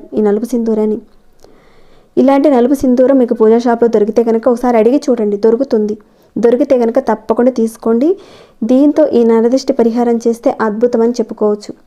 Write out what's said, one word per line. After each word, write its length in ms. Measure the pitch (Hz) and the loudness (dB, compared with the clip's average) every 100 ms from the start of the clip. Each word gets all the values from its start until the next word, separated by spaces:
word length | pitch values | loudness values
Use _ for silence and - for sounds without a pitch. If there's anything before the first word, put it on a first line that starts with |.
| - | -6
ఈ 80 | 240 | -2
నలుపు 240 | 208 208 240 | 0 0 -2
సింధూరాన్ని. 520 | 247 226 214 214 214 - - _ _ - - _ - - - _ - | -4 -2 -2 -2 -4 -10 -20 _ _ -20 -20 _ -20 -20 -20 _ 0
ఇలాంటి 320 | 254 277 302 | 2 4 2
నలుపు 240 | 247 247 | 2 2
సింధూరం 440 | 285 262 247 - 277 | 0 0 2 2 2
మీకు 160 | 240 | 0
పూజా 240 | 226 220 233 | 2 2 2
షాప్‌లో 300 | 240 233 233 | 0 0 0
దొరికితే 360 | 226 208 233 | 0 0 0
కనుక 240 | 233 226 254 | 0 0 0
ఒకసారి 300 | 233 247 233 | 0 0 2
అడిగి 240 | 220 285 285 | 2 0 -2
చూడండి, 280 | 233 208 202 | -2 -2 0
దొరుకుతుంది. 600 | 226 226 269 226 208 214 _ _ _ - | 0 0 0 -2 -2 -6 _ _ _ -2
దొరికితే 420 | 233 247 285 254 | 0 2 0 0
కనుక 200 | 233 247 | 0 -2
తప్పకుండా 520 | 262 208 - 226 247 | -2 -6 -4 0 0
తీసుకోండి. 640 | 247 226 - 226 233 302 392 - - - - | 0 -4 -4 -2 0 0 -2 -8 -20 -20 -10
దీంతో 440 | 220 254 294 311 294 | -2 2 2 2 0
ఈ 160 | 240 | 2
నరదిష్టి 500 | 226 226 233 262 - | 2 2 2 0 -2
పరిహారం 460 | 262 233 233 240 233 233 | -2 0 0 -2 -2 -2
చేస్తే 300 | 226 269 - | -2 -4 -2
అద్భుతమని 500 | 220 214 240 240 233 | -4 -2 -2 0 -2
చెప్పుకోవచ్చు. 640 | 240 226 220 214 208 - - | -2 -6 -4 -2 -4 -8 -20